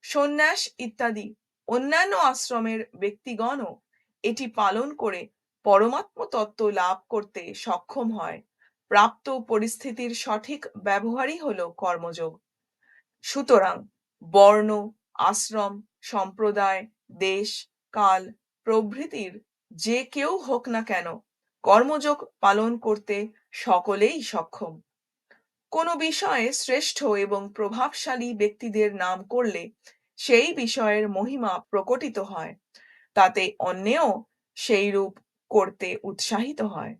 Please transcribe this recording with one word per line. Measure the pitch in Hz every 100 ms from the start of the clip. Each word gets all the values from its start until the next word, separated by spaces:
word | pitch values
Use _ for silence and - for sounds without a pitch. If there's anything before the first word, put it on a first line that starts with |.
সন্ন্যাস | - 294 285 294 302 370 - _
ইত্যাদি | 247 - 240 214 208 214 _ _ -
অন্যান্য | 240 269 320 381 403
আশ্রমের | 294 262 - 240 226 226 220
ব্যক্তিগণও | - 202 208 - 226 226 277 202 - _ _ _ _
এটি | 208 226 254
পালন | 226 202 202 277 294
করে | 226 185 - _ _ _
পরমাত্ম | 208 196 226 277 403 - -
তত্ত্ব | 247 214 - 214
লাভ | 202 180 185 _
করতে | 220 208 - -
সক্ষম | 202 - - - 277 233
হয়। | 214 165 165 _ _ _ _ _
প্রাপ্ত | 202 214 - - 262
পরিস্থিতির | 226 220 226 - 277 226 247
সঠিক | 233 - 214 214 294 - 202
ব্যবহারই | 190 196 226 240 269 330
হল | 302 196 175
কর্মযোগ। | 170 185 175 170 165 165 160 _ _ _ _ _ _ _ _
সুতরাং | - 277 269 233 190 180 - _ _ _ 165
বর্ণ, | 196 202 214 214 214 208 - _
আশ্রম, | - 180 208 - 214 202 202 214 _
সম্প্রদায়, | - 214 190 190 214 208 196 190 214 _ _
দেশ, | 165 190 190 214 - - _ _
কাল | 220 202 190 190 226 _ _
প্রভৃতির | - 220 214 247 320 294 190 196 _ _ _
যে | 165 214 240
কেউ | 254 294 285 370
হোক | 262 240 247
না | 226
কেন, | 220 190 170 - _ _ _ _
কর্মযোগ | - 208 254 302 285 294 - _
পালন | 202 202 220 233
করতে | 220 214 - 202 214 _ _
সকলেই | - - 180 180 202 214 320
সক্ষম। | 226 190 160 - 175 160 _ _ _ _ _ _ _ _ _
কোনো | 320 330 330
বিষয়ে | 320 311 392 262 233
শ্রেষ্ঠ | 277 - 262 294 - 285 202
এবং | 202 202 202
প্রভাবশালী | 202 208 226 269 - - 254 240
ব্যক্তিদের | 226 208 208 240 214 214
নাম | 202 185 185 196
করলে | 247 240 175 170 _ - _ _ _
সেই | - 233 294
বিষয়ের | 330 233 - 220 208 214
মহিমা | 190 220 269 220 180 -
প্রকটিত | 202 190 254 294 208
হয়। | 196 185 165 - _ _ _ _ _ -
তাতে | 185 - 190 -
অন্যেও | 180 185 196 285 294 196 - _ _ -
সেইরূপ | - 208 202 196 196 - _ _ _
করতে | 214 185 - 180 180
উৎসাহিত | 202 190 - 214 247 294
হয়। | 214 170 185